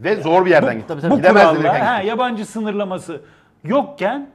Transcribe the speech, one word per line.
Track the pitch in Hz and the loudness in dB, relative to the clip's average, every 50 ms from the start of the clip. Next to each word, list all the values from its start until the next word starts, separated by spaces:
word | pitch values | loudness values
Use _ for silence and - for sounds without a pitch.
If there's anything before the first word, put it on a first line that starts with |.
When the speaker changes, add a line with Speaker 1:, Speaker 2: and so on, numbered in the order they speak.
| 110 | -4
Speaker 1:
Ve | 175 214 | -4 -2
zor | 202 143 160 165 185 185 | -2 0 2 2 2 4
bir | 180 | 4
yerden | 170 151 - 135 | 4 4 4 2
Speaker 2:
Bu, | 120 | -2
Speaker 1:
gittik. | 110 107 - | -4 -8 -10
Speaker 3:
Tabii, | 165 143 | -10 -6
tabii. | 139 175 285 | -2 0 0
Speaker 2:
bu | |
Speaker 1:
Gidemezdi | 254 147 180 202 208 190 165 | 2 4 4 6 6 6 6
Speaker 2:
kuralla, | 160 - 156 | 4 2 0
Speaker 1:
gereken | 165 202 - 214 | 0 0 0 0
Speaker 2:
ha, | 220 247 | 0 -2
Speaker 1:
gittik. | 214 196 208 | -2 -4 -4
Speaker 2:
yabancı | 220 226 254 247 233 208 214 | -4 -2 -4 -4 -4 -6 -10
sınırlaması | - - 226 220 214 196 202 208 190 185 175 - - 165 143 - _ _ _ _ _ _ _ _ | -10 -10 -8 -8 -6 -6 -6 -6 -6 -8 -10 -10 -12 -14 -14 -14 _ _ _ _ _ _ _ _
yokken | 151 226 285 233 190 - - 180 196 247 285 277 - | -2 -2 -2 -2 -4 -8 -6 -6 -4 -4 -6 -10 -14